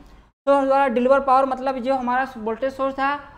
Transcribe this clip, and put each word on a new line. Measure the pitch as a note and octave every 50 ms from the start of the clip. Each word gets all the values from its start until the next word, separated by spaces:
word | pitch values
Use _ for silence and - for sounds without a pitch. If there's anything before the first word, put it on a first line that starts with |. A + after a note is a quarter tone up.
| - - - - _ _ _ _ _
Source | C#4 C#4 C#4 C#4
द्वारा | C4+ C4+ C4+ C#4 C4+
deliver | A3+ B3 A#3+ B3+ C#4 C#4 C4+
power | C#4 B3+ C4 C#4
मतलब | C4+ C4 B3 B3+ C4+ C4+ C4
जो | A3+ C4 C4+
हमारा | B3+ B3 A#3+ B3 B3+ C4+ B3+ - A3+
voltage | G#3+ A3 A3+ A3 C4 C4+ C4+
source | - C4 C4+ C4+
था | C#4 C4+ C#4 D4 D4 - - -